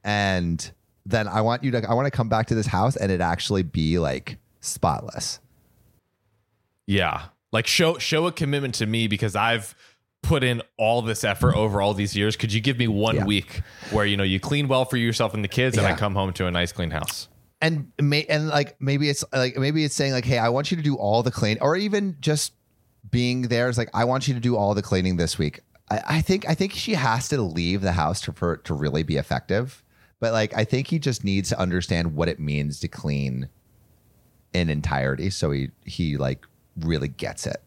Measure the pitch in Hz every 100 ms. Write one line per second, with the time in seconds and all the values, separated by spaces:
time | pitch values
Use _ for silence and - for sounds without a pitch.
0 | 101 104 98 92 85 82 - - _ _
1 | 101 113 104 104 110 120 139 120 104 117
2 | 139 131 113 110 113 113 104 92 117 143
3 | 98 92 85 87 - 101 85 - 78 85
4 | 76 65 - - _ _ - - 85 69
5 | - - - - _ _ _ _ _ _
6 | _ _ _ _ _ _ _ _ - 101
7 | 87 80 - _ _ 110 - - 160 170
8 | - 156 175 165 147 143 135 - 107 113
9 | 113 101 110 101 113 117 101 - - _
10 | _ _ - 156 127 117 - - 110 120
11 | 113 107 107 98 123 - 107 101 101 101
12 | 101 101 104 - 113 107 139 120 117 101
13 | 110 110 101 101 - - - - - 107
14 | 104 101 98 92 - 143 143 131 127 127
15 | 117 110 113 107 101 - 127 120 101 92
16 | 104 98 95 87 90 87 90 - 85 76
17 | - - - _ _ _ 160 156 143 -
18 | 143 147 151 151 156 147 147 - 135 139
19 | 147 139 - 135 127 135 135 156 147 -
20 | 139 127 123 123 113 127 147 175 147 135
21 | 101 113 123 - 107 110 139 180 208 202
22 | 196 147 151 151 - _ _ _ _ _
23 | 104 123 123 127 123 120 123 120 113 101
24 | 120 131 131 127 123 117 101 104 101 95
25 | 92 90 82 - 76 - _ _ _ 107
26 | - 160 156 190 143 160 190 - - 190
27 | 131 117 127 143 98 82 85 98 95 85
28 | 78 98 - - 87 78 - 76 73 73
29 | 78 73 - 64 - 98 127 - _ _
30 | _ _ 113 113 107 - 107 127 139 165
31 | 139 117 98 98 92 - 92 90 85 85
32 | 85 76 85 - 76 73 71 71 - -
33 | 78 71 67 64 65 _ _ _ _ _
34 | _ _ _ _ _ 90 85 76 76 69
35 | 65 67 90 - 78 69 67 _ - -
36 | 82 71 67 65 - _ _ - 80 80
37 | 71 64 - - - -